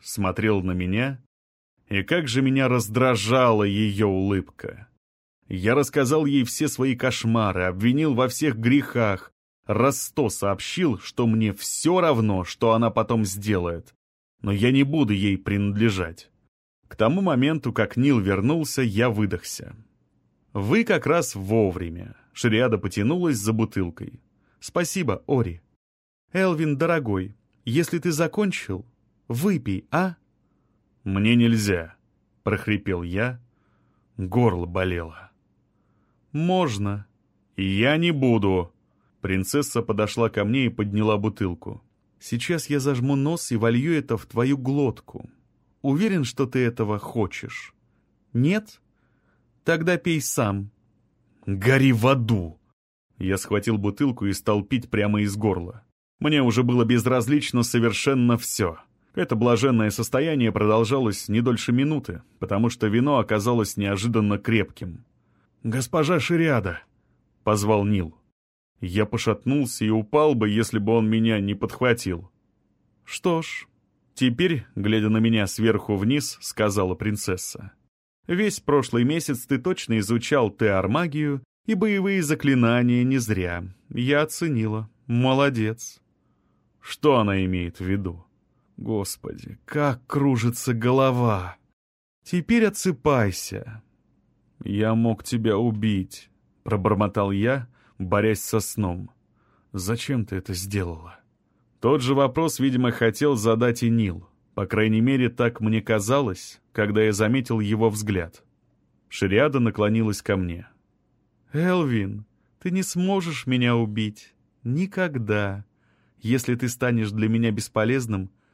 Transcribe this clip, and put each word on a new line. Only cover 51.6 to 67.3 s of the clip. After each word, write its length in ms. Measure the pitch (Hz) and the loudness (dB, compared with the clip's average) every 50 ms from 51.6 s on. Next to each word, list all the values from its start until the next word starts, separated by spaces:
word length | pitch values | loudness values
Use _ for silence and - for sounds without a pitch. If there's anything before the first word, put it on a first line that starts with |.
| 98 123 131 131 135 135 | 2 4 4 6 6 6
в 160 | 127 110 110 127 | 4 4 4 4
аду!» 540 | 139 131 117 107 117 98 87 82 82 - _ _ _ _ _ _ _ _ _ _ _ _ | 4 2 2 0 0 0 0 -4 -10 -16 _ _ _ _ _ _ _ _ _ _ _ _
Я 200 | - 92 95 92 | -2 -2 -2 -2
схватил 400 | - - 101 101 101 117 110 104 | -2 -2 -2 0 0 0 0 0
бутылку 480 | 101 104 101 - 147 139 120 - 104 | 0 -2 -2 0 0 0 0 -2 -2
и 60 | 101 | -4
стал 320 | 95 - - - 104 104 101 | -4 -2 0 0 0 0 0
пить 260 | - 135 120 - - | -2 -2 -4 -2 -2
прямо 320 | - 104 104 104 104 104 | -2 0 0 2 2 0
из 140 | 104 101 98 | 0 -2 -2
горла. 480 | 107 104 107 92 87 85 87 - - - _ _ _ _ _ _ _ | -2 0 0 0 -2 -4 -10 -14 -18 -20 _ _ _ _ _ _ _
Мне 220 | - 151 156 147 | -2 2 2 4
уже 220 | 131 120 101 123 127 | 4 4 4 2 2
было 200 | 120 123 123 120 | 2 4 2 4
безразлично 800 | 113 123 120 104 127 127 127 110 123 147 147 139 - - 123 117 | 4 4 2 4 2 2 2 2 2 0 0 0 0 0 0 0
совершенно 760 | - - 120 113 117 104 - - 143 139 127 120 120 120 113 | 2 2 2 2 2 0 0 0 0 2 4 4 2 2 2
все. 400 | - - - - 107 85 82 - - _ _ _ _ _ _ | 0 -6 -4 -2 -2 -2 -4 -8 -16 _ _ _ _ _ _
Это 220 | - 180 - 123 | -4 -2 -2 0
блаженное 540 | 107 117 120 120 107 127 139 123 113 110 107 | 2 2 2 4 4 4 2 4 4 2 0
состояние 600 | 98 - 113 - - 131 151 165 156 139 120 110 | 0 -2 -4 -2 -2 0 0 0 0 2 0 0
продолжалось 760 | 95 110 107 107 107 113 117 104 139 135 131 107 98 - - - | 2 2 2 4 4 4 2 2 0 0 0 0 -2 -4 -4 -2
не 140 | 104 113 | 0 2
дольше 300 | 120 127 120 104 - - | 2 2 0 0 0 0
минуты, 520 | 120 123 139 151 156 139 117 - - - - _ _ _ | 2 2 2 2 0 -2 -4 -6 -10 -12 -14 _ _ _
потому 300 | - - 101 101 117 117 | -6 -4 0 0 0 0
что 180 | 120 - - 107 | 0 0 0 2
вино 320 | 101 117 123 147 143 127 | 2 2 2 2 2 2
оказалось 580 | 107 - 110 107 98 123 120 117 104 - - - | 2 0 0 0 2 2 2 2 0 -2 -2 -4
неожиданно 600 | 104 101 101 92 101 120 110 113 104 104 101 101 | -2 -2 -2 -2 -2 0 0 2 2 2 0 -2
крепким. 680 | - - 113 110 95 - - - - 92 82 - - _ _ _ _ _ _ _ _ _ _ _ - | 0 0 0 0 0 -2 -6 -12 -14 -14 -14 -16 -20 _ _ _ _ _ _ _ _ _ _ _ -6
«Госпожа 560 | 117 110 131 127 - - 165 151 143 180 156 | -4 -4 -4 -4 -2 0 0 2 2 2 0
Шариада!» 640 | - - 175 165 165 160 139 117 95 92 87 - - _ _ _ _ _ _ _ _ _ | 0 0 0 2 2 2 2 0 0 -4 -8 -8 -14 _ _ _ _ _ _ _ _ _